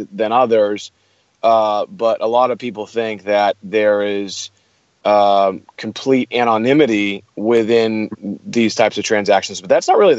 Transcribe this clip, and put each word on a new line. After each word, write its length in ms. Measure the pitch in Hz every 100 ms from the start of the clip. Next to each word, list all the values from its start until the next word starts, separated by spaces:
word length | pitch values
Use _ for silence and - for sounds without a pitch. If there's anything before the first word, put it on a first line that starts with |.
| 104 98
than 100 | 107
others. 600 | 131 123 113 104 104 - _ _ _ _ _
Uh, 420 | 113 113 107 104 92
but 320 | 98 113 107
a 80 | 110 120
lot 120 | 127
of 60 | 117
people 280 | 123 104 101
think 300 | 113 113 104 95
that 280 | 104 104 -
there 400 | 98 107 107 104
is, 480 | 101 101 98 - - _ _ _ _ _ 104
um, 480 | 104 101 98 98 87 - -
complete 500 | 110 - 131 135 123 120
anonymity 840 | 117 110 117 147 135 107 101 98 - -
within 1040 | 107 117 107 117 113 110 107 107 101 95 - 117
these 160 | 110 -
types 160 | 107 104
of 60 | -
transactions, 500 | 107 101 98 - 95
but 80 | 92
that's 180 | 156 202
not 60 | 381
really 140 | 202